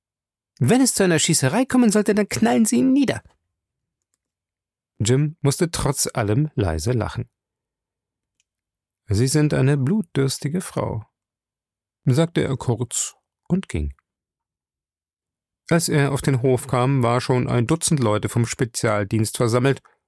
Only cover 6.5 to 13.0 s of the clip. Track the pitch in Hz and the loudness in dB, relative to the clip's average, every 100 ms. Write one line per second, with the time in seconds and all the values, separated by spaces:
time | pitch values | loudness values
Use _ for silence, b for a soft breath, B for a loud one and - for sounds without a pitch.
6.5 | - 92 80 92 123 92 - 117 _ _ | 0 0 0 -2 -2 -2 -6 -12 _ _
7.5 | _ _ _ _ _ _ _ _ _ _ | _ _ _ _ _ _ _ _ _ _
8.5 | _ _ _ _ _ - 101 131 147 151 | _ _ _ _ _ -4 -2 0 0 0
9.5 | 147 131 147 127 220 - 135 135 - 143 | 2 2 2 0 -2 -2 -2 -2 -4 -6
10.5 | 175 - - 110 107 - _ _ _ _ | -6 -6 -6 -6 -6 -12 _ _ _ _
11.5 | _ _ _ _ _ 147 127 165 156 127 | _ _ _ _ _ 0 2 0 -2 -2
12.5 | 135 - 113 120 - | -2 -4 -4 -4 -6